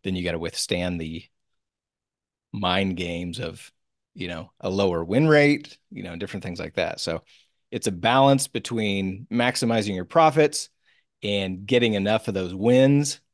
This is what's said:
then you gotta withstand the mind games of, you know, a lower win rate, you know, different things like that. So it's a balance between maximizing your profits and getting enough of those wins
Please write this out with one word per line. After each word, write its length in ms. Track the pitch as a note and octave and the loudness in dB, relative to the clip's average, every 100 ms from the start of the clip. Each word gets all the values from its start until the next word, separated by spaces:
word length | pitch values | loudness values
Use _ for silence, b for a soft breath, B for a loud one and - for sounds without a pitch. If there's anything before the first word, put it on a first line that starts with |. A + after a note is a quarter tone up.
then 100 | G2 | -4
you 80 | F#2 | -4
gotta 160 | F2 E2 | -4 -4
withstand 600 | E2 - - F2+ F2+ F2 | -6 -6 -4 -4 -2 -4
the 240 | D#2+ D#2+ - _ _ _ _ _ _ _ _ _ _ _ _ | -6 -10 -14 _ _ _ _ _ _ _ _ _ _ _ _
mind 460 | G2+ F#2 F#2 G2 F2 | -6 -2 0 -2 -4
games 440 | F2 E2+ F2 E2 | -6 -6 -8 -8
of, 300 | E2 F#2 - _ _ _ _ | -10 -12 -20 _ _ _ _
you 120 | - F2 | -12 -10
know, 240 | E2+ - _ | -10 -12 _
a 100 | F#2+ | -4
lower 340 | G2 G2 E2+ | 0 2 0
win 240 | E2 A2 D#3 | 0 2 4
rate, 480 | D3+ C#3+ D3+ - - _ | 6 6 2 -4 -20 _
you 120 | - | -14
know, 140 | F#2+ E2+ | -12 -10
different 260 | G2+ G2 | -8 -8
things 160 | F#2 F2+ | -8 -8
like 180 | D#2+ F#2 | -6 -4
that. 220 | E2 - | -4 -4
So 240 | - E2 b b b _ _ | -6 -6 b b b _ _
it's 160 | A#2 A2+ | -6 -4
a 60 | |
balance 560 | F2+ A2+ C3 C#3 C3+ - | 0 2 6 6 4 2
between 760 | A#2 - A#2 G#2+ G2 F#2+ G2 - | -6 -6 -2 0 0 -2 -6 -4
maximizing 640 | A#2 A#2+ A#2+ A#2+ A2+ G#2 | 0 0 0 0 0 0
your 120 | F#2 F2+ | -4 0
profits 640 | E3 D#3+ D3 D3+ - - _ _ _ _ _ | 4 4 4 2 0 -10 _ _ _ _ _
and 440 | G#2 G2+ F#2+ F#2+ G2+ | -4 -2 -4 -8 0
getting 260 | B2 A#2 | 2 4
enough 340 | G#2 G2 A2 - | 2 2 0 0
of 60 | |
those 220 | F#2+ F2+ | -4 -4
wins 680 | F#2 A2+ B2+ C3+ C#3+ C#3+ - _ | 0 4 6 6 4 2 -6 _